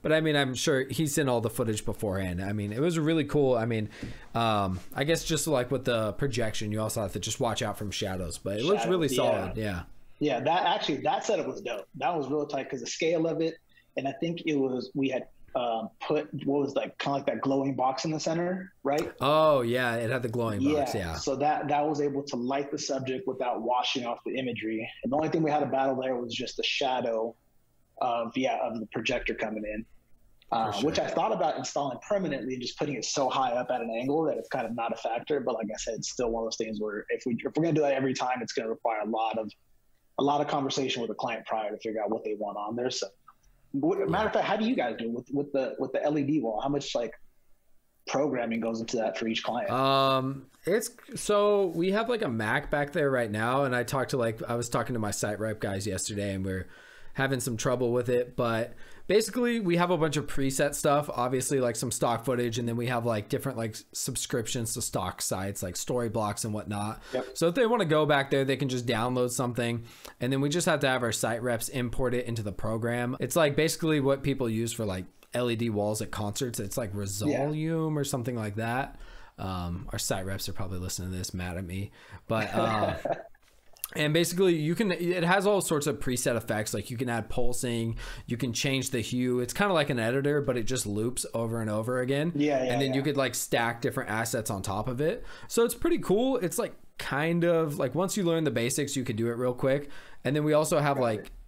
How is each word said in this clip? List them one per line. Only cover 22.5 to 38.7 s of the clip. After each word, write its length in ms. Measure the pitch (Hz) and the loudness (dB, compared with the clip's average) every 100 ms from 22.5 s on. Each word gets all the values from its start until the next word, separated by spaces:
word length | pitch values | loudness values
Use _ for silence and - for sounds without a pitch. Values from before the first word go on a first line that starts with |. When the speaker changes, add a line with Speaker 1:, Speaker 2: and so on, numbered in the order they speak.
| 139 143 | -2 -2
Speaker 2:
the 60 | 147 | -4
subject 480 | - 135 123 127 - | -2 -2 -2 -4 -4
without 340 | 127 123 107 | -2 -2 0
washing 440 | 117 123 123 135 120 | 0 2 2 -2 -2
off 140 | 120 113 | -4 -4
the 120 | 127 | -4
imagery. 520 | 127 117 110 110 110 - | -4 -4 -4 -4 -6 -8
And 80 | 117 | -2
the 60 | 147 | 0
only 100 | 156 | 2
thing 160 | 165 | 2
we 80 | 156 | 2
had 80 | 147 | 2
to 60 | 139 | 2
battle 340 | 131 135 131 | 2 2 0
there 140 | 131 123 | 0 -2
was 180 | 120 | -4
just 220 | 113 120 - | -6 -6 -4
the 80 | |
shadow 720 | - - 135 127 120 113 113 - _ _ _ _ _ - | -2 0 0 0 0 0 -2 -6 _ _ _ _ _ -4
of, 340 | 127 117 117 127 | 0 0 -2 0
yeah, 220 | 131 117 | 0 0
of 160 | 123 113 | -2 -4
the 60 | 107 | -6
projector 420 | 123 113 120 - 110 | -4 -2 -2 -2 -2
coming 280 | 107 107 107 | -2 -4 -6
in, 200 | 107 - - _ - - _ - | -8 -10 -20 _ -20 -20 _ -2
Speaker 1:
For 60 | 113 | 0
Speaker 2:
uh, 160 | 110 | 0
Speaker 1:
sure. 140 | 107 139 | 2 2
Speaker 2:
which 140 | 160 | 2
I 80 | 151 | 0
thought 260 | - 202 | 0 2
about 240 | 202 160 - | 2 0 0
installing 420 | 135 147 143 120 - | -4 -2 -2 -6 -2
permanently 460 | 202 170 135 113 | 0 0 -4 -4
and 80 | 127 | -6
just 180 | 120 - | -8 -4
putting 160 | 143 123 | -4 -4
it 80 | |
so 260 | - - 127 | -4 0 2
high 220 | 131 131 | 2 2
up 180 | 120 123 | 0 0
at 100 | 123 | -2
an 100 | 117 | -2
angle 320 | 113 131 151 | -2 0 2
that 140 | 156 120 | 2 -2
it's 120 | - | -4
kind 160 | 135 113 | -4 -2
of 80 | |
not 200 | 120 113 | -2 -4
a 20 | - | -2
factor. 460 | 117 120 - 143 | -2 -4 0 -2
But 140 | 123 113 | 0 -2
like 120 | 107 | -4
I 60 | 107 | -4
said, 180 | - 110 | -6 -4
it's 140 | - | -6
still 220 | - 117 | -2 0
one 120 | 113 | 0
of 40 | 113 | -2
those 100 | - | -4
things 220 | 110 107 | -6 -4
where 260 | 107 104 - | -4 -6 -4
if 140 | 117 131 | -4 -2
we, 100 | 117 | -2
if 160 | 135 151 | -2 0
we're 60 | |
gonna 100 | 165 | 2
do 80 | 156 | 4
that 120 | 143 | 4
every 200 | 135 135 | 2 0
time, 280 | 127 127 127 | 0 -2 -2
it's 120 | 113 | -4
gonna 160 | - | -4
require 320 | 113 | -4